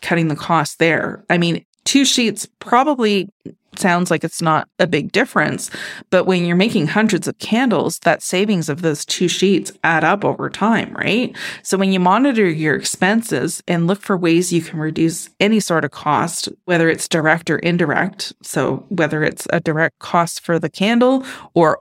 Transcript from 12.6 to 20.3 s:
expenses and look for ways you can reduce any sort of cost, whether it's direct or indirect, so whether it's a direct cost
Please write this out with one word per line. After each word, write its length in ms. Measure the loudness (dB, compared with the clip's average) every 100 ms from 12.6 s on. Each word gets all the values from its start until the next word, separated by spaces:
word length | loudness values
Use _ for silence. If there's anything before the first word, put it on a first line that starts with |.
| 0
expenses 880 | -2 -2 -2 0 0 0 -2 -2 -4 -2
and 180 | 0 0
look 140 | 0
for 160 | -2 0
ways 360 | 2 2 2
you 100 | -2
can 160 | -2 -6
reduce 500 | -4 0 -2 -2 -10 -2
any 200 | 2 2
sort 240 | 2 0
of 60 | -2
cost, 580 | -4 -2 0 0 -4 -10 -8
whether 240 | -2 2 2
it's 200 | 0 -2
direct 420 | 0 2 2 0
or 80 | -2
indirect, 720 | 0 0 0 0 -4 -6 -12 -14
so 440 | -8 -2 -2 -2 -4
whether 340 | -2 -2 0
it's 240 | -2 -4 -4
a 100 | -4
direct 380 | -2 0 -2 -4
cost 420 | -4 0 0